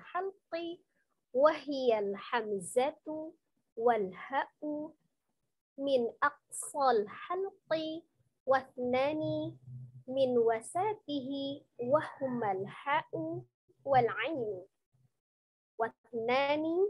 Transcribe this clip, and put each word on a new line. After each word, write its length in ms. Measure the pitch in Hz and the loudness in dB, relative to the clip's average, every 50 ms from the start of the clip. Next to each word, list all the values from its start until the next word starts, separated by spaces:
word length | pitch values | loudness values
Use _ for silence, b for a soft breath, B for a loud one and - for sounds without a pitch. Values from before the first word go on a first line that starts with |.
| - - | -8 -8
halqi 680 | - 349 381 392 381 _ _ - - 330 339 339 349 - _ _ _ _ _ _ _ _ _ _ | -6 -4 -4 -4 -8 _ _ -8 -8 -6 -6 -6 -10 -12 _ _ _ _ _ _ _ _ _ _
wa 200 | - 247 277 311 | 2 6 6 6
hiyal 640 | 320 302 - 277 294 269 262 247 220 214 202 202 196 | 6 4 -2 -4 -4 0 4 4 4 4 2 -2 -4
hamzatu 1200 | 196 - - - 240 220 214 208 196 180 - - 247 254 294 302 - - 311 311 311 311 320 330 _ _ _ _ _ _ _ - | -6 -6 -2 -2 0 0 0 -2 -4 -4 -2 0 2 2 2 0 -4 -10 -10 -8 -8 -8 -10 -14 _ _ _ _ _ _ _ -8
wal 360 | - 226 247 233 220 202 185 | 0 2 2 2 2 0 -4
ha'u 840 | 175 - - - 269 277 - - _ - - 302 294 302 302 320 311 _ _ _ _ _ _ _ _ _ _ _ _ _ _ _ _ - | -6 -10 -10 -4 -2 -2 -2 -2 _ -10 -8 -6 -6 -6 -8 -10 -12 _ _ _ _ _ _ _ _ _ _ _ _ _ _ _ _ -6
min 320 | 269 277 269 254 233 226 - - | -2 2 2 2 2 2 -2 0
aqsal 880 | - 294 - - _ _ - - - - - 302 277 262 240 220 202 202 | 0 0 0 -2 _ _ -12 -10 -10 -6 -2 2 4 6 6 4 2 0
halqi 960 | - - - - 349 370 392 392 - _ _ - 311 320 320 320 320 330 - _ _ _ _ _ _ _ - | -6 -14 -8 -6 -4 -4 -4 -4 -6 _ _ -2 -2 -2 -2 -4 -6 -8 -12 _ _ _ _ _ _ _ 0
wa 160 | - 262 262 262 - - | 2 2 2 2 -2 -8
thnani 800 | - 247 247 247 254 269 285 311 311 311 311 311 311 311 330 - - - - - - - - - - - - | -4 -2 0 2 2 2 2 0 0 -2 -2 -2 -2 -4 -6 -8 -12 -16 -16 -14 -14 -14 -16 -18 -18 -12 -6
min 240 | 254 269 269 254 247 | -2 0 2 4 4
wasatihi 1300 | 240 226 226 226 220 233 - - 339 381 427 415 - _ - 294 285 247 262 277 277 277 277 277 285 - _ _ - 240 240 | 4 4 4 4 0 -2 -6 -4 -2 -2 -2 -2 -4 _ -6 -6 -4 -4 -4 -6 -4 -4 -6 -8 -10 -12 _ _ -8 -2 2
wa 160 | 269 302 - - - - | 4 2 2 2 -8 -6
humal 480 | 277 262 247 240 233 208 190 190 196 - | -4 -4 -2 -2 -2 -2 -2 -2 -4 -8
ha'u 800 | - - - 285 285 311 - - - - 320 320 330 359 359 _ _ _ _ _ _ _ - 269 | -10 -10 -4 -2 -2 -2 -2 -4 -8 -6 -6 -6 -6 -8 -10 _ _ _ _ _ _ _ -2 2
wal 220 | 277 254 233 220 190 202 226 277 | 4 4 4 4 0 -2 -4 -4
ainu. 400 | 330 277 233 214 202 180 180 - _ _ _ _ _ _ _ _ _ _ _ _ _ _ _ _ _ _ _ _ _ - | -2 -4 -4 -4 -6 -8 -10 -16 _ _ _ _ _ _ _ _ _ _ _ _ _ _ _ _ _ _ _ _ _ -4
Wa 80 | 226 220 - _ _ _ | -4 -4 -4 _ _ _
thnani 720 | - 233 220 233 247 262 277 277 294 302 311 320 330 349 392 415 | -8 -6 0 2 2 2 4 4 2 2 2 0 2 2 2 2